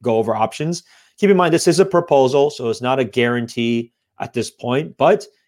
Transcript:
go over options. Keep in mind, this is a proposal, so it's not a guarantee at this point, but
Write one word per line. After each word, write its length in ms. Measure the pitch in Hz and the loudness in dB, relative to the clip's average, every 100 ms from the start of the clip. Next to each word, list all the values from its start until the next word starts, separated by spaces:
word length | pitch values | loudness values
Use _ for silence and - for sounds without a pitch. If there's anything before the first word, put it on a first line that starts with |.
go 160 | 123 113 | -2 0
over 180 | 110 107 | 0 -2
options. 480 | 110 - 156 175 - _ _ _ | -4 -4 -6 -6 -10 _ _ _
Keep 120 | 196 | 2
in 80 | 190 | 4
mind, 160 | 175 | 2
this 160 | 165 175 | 2 2
is 100 | 160 | 2
a 60 | 190 | 2
proposal, 640 | 175 170 143 131 139 147 | 0 2 2 4 2 0
so 180 | - 117 | -2 -6
it's 140 | 107 | -4
not 180 | 123 135 | -2 -2
a 60 | 117 | -2
guarantee 880 | 123 120 120 117 - 117 117 117 _ _ _ | 0 0 0 -4 -4 -2 -2 -4 _ _ _
at 140 | - | -8
this 180 | 120 107 | -6 -8
point, 460 | - 120 127 160 - | -8 -4 -4 -4 0
but 280 | 147 214 - _ | 2 2 -2 _